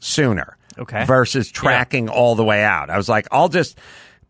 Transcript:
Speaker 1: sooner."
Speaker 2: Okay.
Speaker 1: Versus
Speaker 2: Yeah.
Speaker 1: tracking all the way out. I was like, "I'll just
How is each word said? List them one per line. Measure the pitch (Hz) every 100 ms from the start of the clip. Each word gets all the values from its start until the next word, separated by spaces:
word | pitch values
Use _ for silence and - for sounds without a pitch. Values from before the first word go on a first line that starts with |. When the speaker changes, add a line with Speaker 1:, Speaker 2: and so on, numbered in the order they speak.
Speaker 1:
sooner." | - - 135 92 - - _ -
Speaker 2:
Okay. | 120 110 131
Speaker 1:
Versus | 131 120 135 107
Speaker 2:
Yeah. | -
Speaker 1:
tracking | 135 123 123 131 110
all | 113 120 113
the |
way | 110 104 104
out. | 85 71
I | 95
was | 98
like, | 107 -
"I'll | 131 175
just | 170 147 - - - - _